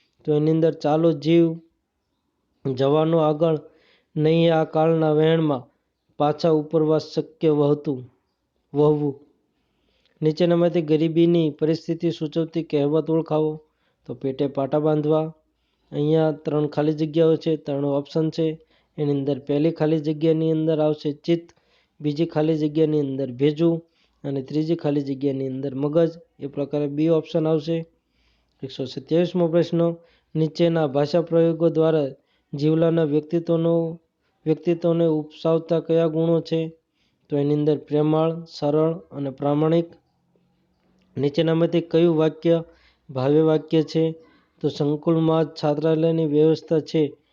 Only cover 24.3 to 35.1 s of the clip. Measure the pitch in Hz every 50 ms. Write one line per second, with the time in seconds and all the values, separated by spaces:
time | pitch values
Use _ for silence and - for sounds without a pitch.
24.3 | 139 139 127 135 143 151 156 156 170 160 - 147 143 147 139 135 139 131 139 139
25.3 | 135 135 135 135 131 131 135 139 127 131 143 147 147 170 170 160 165 170 - _
26.3 | _ - 135 139 143 147 143 139 - 147 147 143 143 147 156 165 165 156 151 -
27.3 | - 170 156 156 160 156 147 165 165 165 165 - _ _ _ _ _ _ _ _
28.3 | _ _ _ _ _ _ - 131 - - 135 120 - 139 127 - 156 170 180 170
29.3 | - 180 170 165 160 175 160 - 170 165 170 170 165 170 _ _ _ _ _ _
30.3 | - 156 160 156 160 - 175 170 165 165 156 143 127 143 147 147 - 175 160 170
31.3 | 165 165 165 165 165 156 165 165 147 156 160 160 160 156 143 135 139 - _ _
32.3 | _ _ _ _ - 139 143 156 160 160 170 165 165 165 165 147 143 151 151 151
33.3 | 170 170 170 170 170 165 165 170 170 170 165 165 165 170 _ _ _ _ _ _
34.3 | _ _ - 156 160 151 - 175 170 165 175 170 165 170 170 165